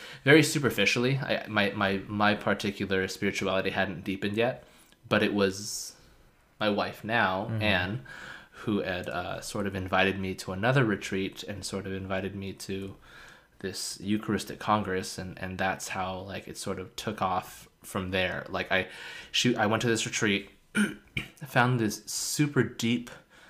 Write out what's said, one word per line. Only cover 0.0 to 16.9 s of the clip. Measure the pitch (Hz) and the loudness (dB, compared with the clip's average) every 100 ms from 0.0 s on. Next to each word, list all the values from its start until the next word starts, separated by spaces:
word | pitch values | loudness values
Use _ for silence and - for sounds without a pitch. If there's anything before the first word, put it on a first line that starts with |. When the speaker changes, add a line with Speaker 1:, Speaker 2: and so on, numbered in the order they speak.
| - - | -16 2
Speaker 1:
very | 135 156 | 8 10
superficially. | 143 147 123 - 98 123 127 135 | 10 4 2 4 4 4 2 2
I, | - - - | 0 -2 0
my, | 107 101 | 2 4
my, | 104 98 98 95 | 4 2 2 -2
my | 104 104 | 2 4
particular | 104 110 101 101 - 98 95 95 | 4 2 0 -2 -2 0 0 0
spirituality | - 101 - 95 95 95 | -2 -2 0 0 0 2
hadn't | 101 95 85 | 0 0 -2
deepened | - 95 104 104 | -6 -4 -2 0
yet, | 120 - - - - _ - | 0 -2 -10 -20 -20 _ 0
but | 107 | 2
it | 107 | 4
was | 101 98 95 104 - - - - - - _ _ - | 4 2 0 -6 -8 -10 -16 -20 -20 -20 _ _ -2
my | 107 | 0
wife | 101 92 - | 2 -2 -4
now, | 104 117 98 95 110 | 0 2 2 2 -2
Speaker 2:
Mm-hmm. | 110 | 0
Speaker 1:
Anne, | 107 92 90 127 - - - - - | 2 2 0 -4 -10 -14 -14 -16 -18
who | - - 101 | -10 -2 -2
had, | 92 90 - | -2 -4 -4
uh, | 85 92 - | -6 -6 -8
sort | - 110 98 | -8 -6 -4
of | |
invited | 95 92 95 95 98 | -4 0 4 4 2
me | 95 92 | -4 -6
to | - | -8
another | 92 117 139 | 0 2 4
retreat | 110 98 - 95 95 - | 4 0 -2 -2 -2 -6
and | - 98 | -10 -10
sort | - 95 98 | -8 -6 -6
of | |
invited | 95 95 95 95 101 | -6 -4 -4 -4 -6
me | 98 | -8
to | - - 95 98 - - - - - _ - | -8 -8 -8 -8 -12 -20 -20 -20 -20 _ -10
this | 95 - - - | -8 -6 -8 -6
Eucharistic | 98 107 - 98 - - | -2 -2 0 -2 -2 -6
Congress, | - 107 95 95 104 - | 0 2 2 -4 -4 -8
and, | 92 87 | -10 -8
and | 92 92 | -8 -2
that's | 95 - - | -2 -2 -6
how, | 95 92 92 | -6 -6 -6
like, | 98 92 - | -8 -10 -12
it | - | -10
sort | 101 92 | -8 -8
of | 92 | -8